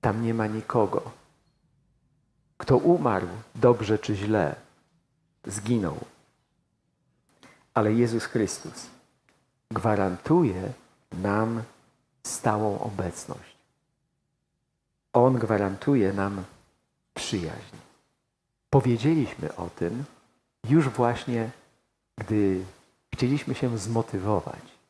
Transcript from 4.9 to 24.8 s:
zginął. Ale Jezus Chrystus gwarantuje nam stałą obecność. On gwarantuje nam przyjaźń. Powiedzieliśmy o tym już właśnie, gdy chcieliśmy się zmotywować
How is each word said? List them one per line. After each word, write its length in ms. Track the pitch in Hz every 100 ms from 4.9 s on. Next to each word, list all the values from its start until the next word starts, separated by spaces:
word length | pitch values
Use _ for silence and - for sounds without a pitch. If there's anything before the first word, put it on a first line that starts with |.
| _ _ _ _ _ -
zginął. 520 | 101 101 120 90 71 - - _ _ _ _ _ _ _ _ _ _ _ _ - _ _
Ale 200 | - 107
Jezus 320 | 113 120 113 -
Chrystus 600 | 120 101 - 80 - - - _ _ _ _ _ _ _
gwarantuje 1040 | 104 110 101 95 90 - 165 147 90 98 127 _ _ _
nam 520 | 82 98 104 113 117 113 - _ _ _ _
stałą 560 | - - - 107 107 98
obecność. 800 | - 98 90 - - - - _ _ _ _ _ _ _ _ _ _ _ _ _ _ _ _
On 260 | 120 123 127
gwarantuje 720 | 110 107 98 95 - 139 95
nam 300 | 101 98 98 92 - _ _ _ _ _
przyjaźń. 640 | - - 104 82 76 - - - _ _ _ _ _ _ _ _
Powiedzieliśmy 840 | 139 131 117 131 160 113 - - -
o 140 | 87
tym 340 | - 85 117 143 - _ _ _ _ 113
już 200 | 151 135
właśnie, 600 | 117 120 117 - 117 113 - _ _ _ _ _ -
gdy 480 | 104 107 101 92 92 - _ _ _
chcieliśmy 420 | - 123 147 - 127
się 220 | 127 113
zmotywować 840 | 98 113 113 95 95 101 - - - _